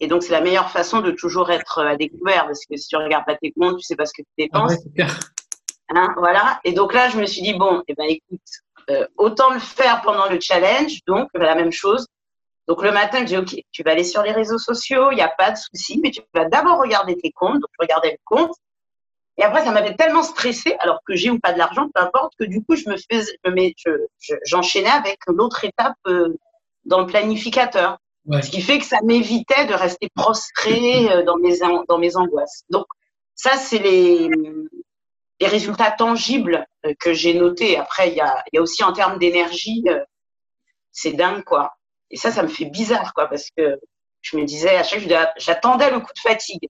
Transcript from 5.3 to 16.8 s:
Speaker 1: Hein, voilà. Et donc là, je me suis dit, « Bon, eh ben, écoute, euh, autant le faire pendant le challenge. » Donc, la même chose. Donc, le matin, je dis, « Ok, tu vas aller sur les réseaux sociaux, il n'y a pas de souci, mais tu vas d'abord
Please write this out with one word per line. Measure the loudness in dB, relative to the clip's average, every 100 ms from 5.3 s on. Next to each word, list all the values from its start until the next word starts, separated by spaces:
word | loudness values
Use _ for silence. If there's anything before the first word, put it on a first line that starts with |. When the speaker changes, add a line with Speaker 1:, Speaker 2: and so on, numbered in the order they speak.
| -16 -16 -16 -16 _ -2
Speaker 1:
Hein, | 0 0 2
voilà. | 2 4 2 0
Et | -2
donc | 0 2
là, | 4 2
je | 0
me | -4
suis | -4
dit, « | -4 0
Bon, | 2 2 -2
eh |
ben, | -6 -2
écoute, | -4 -6 -18 -16 -20 _ _ -4
euh, | -2 -2 2
autant | 0 4 4
le | 4
faire | -6 0 2 2
pendant | 0 0 0
le | -2
challenge. » | 0 2 4 2 0 -6 -4
Donc, | -2 -2
la | 0 2
même | 2 0
chose. | -2 0 0 -2 _ _ _ _ _ -4
Donc, | 0
le | 2
matin, | 2 0 -2
je | -2
dis, « | -2
Ok, | -4 -10 -14
tu | -4
vas | 0
aller | 2
sur | 0 0
les | 0
réseaux | 0 -2 -4
sociaux, | -4 -6 0 2 4
il | 4
n'y |
a | 0
pas | 2 0
de | 0
souci, | -10 -12 -6 -2
mais | -2
tu | -4 -6
vas | -2 2
d'abord | 2 4 4